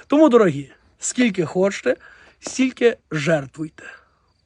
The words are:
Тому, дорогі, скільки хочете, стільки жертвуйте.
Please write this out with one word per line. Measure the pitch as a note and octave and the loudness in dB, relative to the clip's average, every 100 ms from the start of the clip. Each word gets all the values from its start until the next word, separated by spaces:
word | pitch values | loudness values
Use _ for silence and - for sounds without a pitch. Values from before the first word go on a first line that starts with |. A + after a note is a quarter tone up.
| - | -2
Тому, | D4 D#4 | 4 6
дорогі, | A#3 G3 C#3 C#3 _ _ _ | 6 4 0 -10 _ _ _
скільки | - - B3 F#3 | -8 -2 -2 0
хочете, | D#3 F3+ G3 - B3 - - - - _ | -4 -2 -2 -2 -4 -6 -8 -20 -20 _
стільки | - - C4 - A#3+ - _ | -12 -2 -2 0 -2 -2 _
жертвуйте. | D#3 C#3+ D#3 C3+ - D#3 - - - _ _ _ _ | -6 -2 -2 -4 -12 -14 -14 -20 -20 _ _ _ _